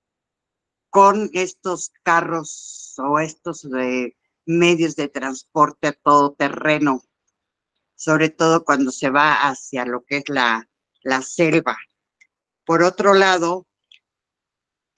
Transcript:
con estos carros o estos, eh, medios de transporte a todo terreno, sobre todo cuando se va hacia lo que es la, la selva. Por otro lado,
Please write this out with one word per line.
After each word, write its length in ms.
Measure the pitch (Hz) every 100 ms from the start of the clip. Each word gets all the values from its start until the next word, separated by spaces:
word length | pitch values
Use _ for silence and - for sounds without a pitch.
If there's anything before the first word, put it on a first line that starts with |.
| _ _ _ _ _ _ _ _ _
con 400 | 190 196 208 208
estos 580 | 180 180 - 190 170 - _
carros 920 | - 165 165 165 147 - - - - -
o 200 | 135 147
estos, 460 | 156 - - -
eh, 520 | 143 127 127 127 123 - _ _ -
medios 500 | 170 175 170 165 147
de 120 | 143
transporte 800 | 139 135 131 - 156 151 - 151
a 40 |
todo 400 | - 151 147 143
terreno, 720 | - 139 151 156 151 147 131 - _ _ _ _ _ _ _ _
sobre 360 | - - 156 156
todo 340 | - 165 165
cuando 260 | 160 139 131
se 180 | - 143
va 360 | 139 151 123 139
hacia 360 | 135 - 127
lo 200 | 123 120
que 140 | - 143
es 100 | 139
la, 380 | 135 120 113 113 _ _ _
la 180 | 135 131
selva. 560 | 131 - 165 160 135 110 - _ _ _ _ _ _ _
Por 180 | - 165
otro 300 | 180 185 202
lado, 540 | 196 190 185 170 185 - _ _ _ _ _ _ _ _ _ _ _ _